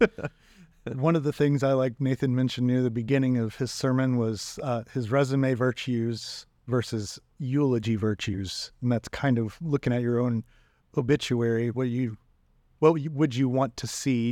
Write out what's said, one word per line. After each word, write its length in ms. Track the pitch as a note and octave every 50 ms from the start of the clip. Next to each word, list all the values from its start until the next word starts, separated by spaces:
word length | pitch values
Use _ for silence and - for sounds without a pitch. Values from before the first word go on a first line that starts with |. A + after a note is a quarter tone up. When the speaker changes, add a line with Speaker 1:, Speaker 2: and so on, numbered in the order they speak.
| A#3+ F#3+ - - - D3+ - _
Speaker 1:
<laughs> 540 | _ _ - - F3+ - _ _ _ - C3
Speaker 2:
One 220 | C3+ C3 D#3+ E3+ E3
of 60 | C#3
the 100 | D3 C#3+
things 300 | - D3 C#3+ C#3+ C#3 C#3
I 100 | C3+ C3+
like 260 | C3 C3 C3 A2+ -
Nathan 340 | C3+ C3 C3 - - C3 B2
mentioned 320 | B2+ B2+ B2+ - - B2 B2
near 140 | B2 B2+
the 80 | B2+ B2
beginning 480 | A2+ A#2+ A#2 A#2 C#3 C#3 C3+ C3 B2+ B2
of 180 | A#2 A2 - -
his 140 | C3 A#2
sermon 440 | - - - C3+ B2+ B2+ C3 C3 B2+
was, 420 | A#2+ A#2 A2 A2 G2+ - - - - -
uh, 200 | C#3 B2 A#2 G#2+ - -
his 180 | C3+ A#2+ G#2
resume 420 | A#2 C#3 C#3+ B2+ C3+ C#3 C3+ C3 C3
virtues 920 | A2 B2+ B2+ A#2+ - - - B2 A#2 A2+ A#2 A#2 A2 - - - - - _ _ _ _ -
versus 520 | A#2+ B2 A2+ - - A2 G#2 G2 - - _ _ _ _
eulogy 580 | D3+ B2+ B2+ C#3+ D3 C3+ B2+ A#2 A2 A2+ A2+ G#2+
virtues. 760 | G2+ G#2+ G#2+ - - - G2 F#2 G2 F2+ - - - - - _
And 80 | - B2
that's 180 | B2 A2+ - -
kind 280 | - - - C#3 B2+ A#2
of 200 | A2+ G#2+ - -
looking 300 | E3 E3 C#3+ C3+ - C#3
at 100 | B2 A#2+
your 160 | A#2+ A#2+ A#2+ A#2
own 260 | B2 B2 A#2+ A2+ A2 - _ _ _ _ _ _ _ _ -
obituary, 760 | - B2+ A#2 C#3+ C#3+ - - C3 A#2+ A#2 A#2 A#2 A2+ A#2 A#2+
what 180 | A2 B2 C3 B2+
you, 280 | A#2 B2 C3 A#2 G#2+ - _ _ _ _ _ _ _ _ _ _ _ _
what 160 | D3+ D#3 E3+
you, 160 | D#3+ C#3 D#3
would 240 | D3+ C3+ D#3 D3+ A2+
you 140 | B2 C3+ C3
want 260 | B2 C3 C3+ C3 B2+ -
to 100 | - A#2
see 420 | - - - C#3 C3 A#2+ A#2 A#2